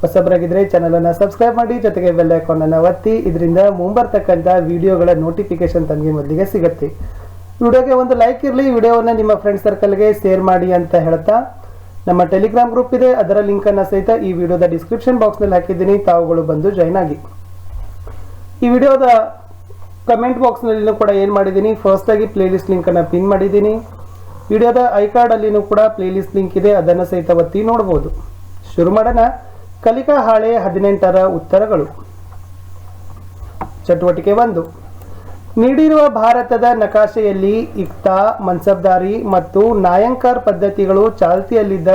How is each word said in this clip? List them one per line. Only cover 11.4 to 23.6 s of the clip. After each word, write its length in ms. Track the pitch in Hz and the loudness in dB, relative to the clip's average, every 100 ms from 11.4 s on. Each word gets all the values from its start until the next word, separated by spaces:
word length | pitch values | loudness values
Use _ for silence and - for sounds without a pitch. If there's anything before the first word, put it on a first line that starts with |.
| 262 - - - - - - | -2 -12 -18 -18 -18 -12 -2
ನಮ್ಮ 140 | 175 | 0
Telegram 480 | 175 180 214 220 240 | 2 2 0 2 0
ಗ್ರೂಪ್ 240 | 240 247 | 0 -2
ಇದೆ, 200 | 254 254 | 2 2
ಅದರ 260 | 247 185 202 | 2 2 0
ಲಿಂಕ್ 260 | 202 202 202 | 0 0 0
ಅನ್ನ 160 | 196 | 0
ಸಹಿತ 280 | 190 196 185 226 | 0 -2 0 0
ಈ 100 | 196 | 0
ವಿಡಿಯೋದ 300 | 175 175 175 175 | -2 -2 0 0
ಡಿಸ್ಕ್ರಿಪ್ಷನ್ 520 | 165 - 226 - 247 | 0 -4 -4 0 2
ಬಾಕ್ಸ್‌ನಲ್ಲಿ 380 | 214 202 202 180 | 0 0 0 0
ಹಾಕಿದ್ದೀನಿ, 420 | 175 175 185 202 | 0 -2 0 2
ತಾವುಗಳು 440 | 196 170 165 165 | 2 2 2 0
ಬಂದು 280 | 156 156 175 | 0 -2 -2
ಜಾಯಿನ್ 260 | 190 165 185 | 0 0 0
ಆಗಿ. 220 | 165 147 - - - - - - - - - - - - - - | -2 -6 -12 -18 -16 -14 -12 -10 -12 -12 -14 -14 -14 -16 -16 -4
ಈ 60 | 247 | 0
ವಿಡಿಯೋದ 340 | 247 277 269 262 226 214 - - - - - - - - | 4 4 4 4 4 2 -8 -20 -20 -20 -18 -18 -14 -2
ಕಾಮೆಂಟ್ 320 | 226 240 240 | 0 0 2
ಬಾಕ್ಸ್‌ನಲ್ಲಿನೂ 560 | 247 233 233 220 214 | 0 0 -2 0 0
ಕೂಡ 160 | 208 208 | 0 2
ಏನ್ 220 | 196 196 | 2 2
ಮಾಡಿದ್ದೀನಿ, 420 | 202 196 190 208 | 2 2 0 0
ಫಸ್ಟ್ 360 | 214 196 190 196 | 0 2 2 2
ಆಗಿ 160 | 214 214 | 0 0
ಪ್ಲೇ 220 | 202 185 | 0 0
ಲಿಸ್ಟ್ 220 | 190 185 | 0 -2
ಲಿಂಕ್ 180 | 185 170 | -2 0
ಅನ್ನ 120 | 170 | 0
ಪಿನ್ 280 | 170 175 190 | 0 0 0
ಮಾಡಿದ್ದೀನಿ. 480 | 196 196 202 | 0 2 2